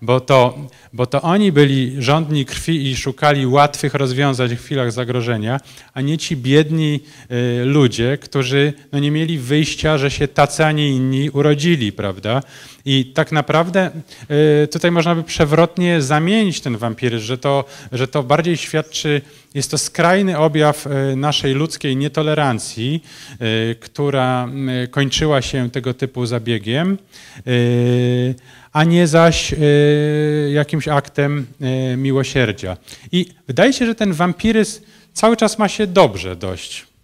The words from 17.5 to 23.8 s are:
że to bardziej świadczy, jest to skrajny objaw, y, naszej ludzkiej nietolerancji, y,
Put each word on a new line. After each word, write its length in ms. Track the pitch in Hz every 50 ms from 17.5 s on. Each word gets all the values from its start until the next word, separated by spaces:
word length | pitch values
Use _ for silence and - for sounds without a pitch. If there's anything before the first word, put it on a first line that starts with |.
| 143 139 - - - - - - -
że 160 | 120 131 123
to 140 | - 151 135
bardziej 340 | 123 143 160 165 175 175
świadczy, 680 | 151 - - - 156 151 - - - - 156 147 143 139 - - - _ _ _
jest 160 | 143 135 -
to 80 | - 147
skrajny 600 | - - _ - 170 165 180 190 202 190 180 147
objaw, 480 | 156 160 151 156 151 151 143 - - 143 143 139 135 135 135
y, 40 |
naszej 380 | 131 139 151 143 - - 139 135
ludzkiej 420 | 135 151 160 - - - 147 131
nietolerancji, 1040 | 131 139 147 143 - 156 151 151 151 147 139 120 107 - - - - 113 127 151 165 - - - - - - 139 - 117 113 110 113 110 113
y, 40 | 117 113